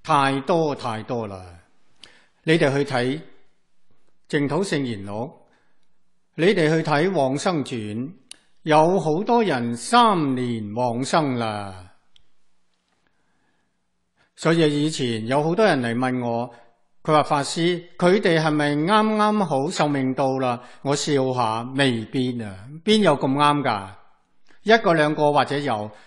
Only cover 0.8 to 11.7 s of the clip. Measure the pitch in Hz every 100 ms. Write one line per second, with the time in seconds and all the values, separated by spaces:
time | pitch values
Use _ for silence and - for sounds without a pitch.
0.8 | 123 110 104 123 107 95 92 87 _ _
1.8 | - - - _ _ _ - 165 147 139
2.8 | 139 131 123 151 - - - _ _ -
3.8 | - - - - - 151 143 147 196 151
4.8 | 131 104 98 104 131 - _ _ _ -
5.8 | - - _ _ _ - 170 202 151 160
6.8 | 156 147 180 180 135 139 202 170 127 120
7.8 | 104 107 135 - - - _ _ 170 151
8.8 | 160 190 156 151 214 240 214 131 120 120
9.8 | - 233 233 185 147 127 123 117 104 107
10.8 | 123 117 135 170 147 123 113 104 101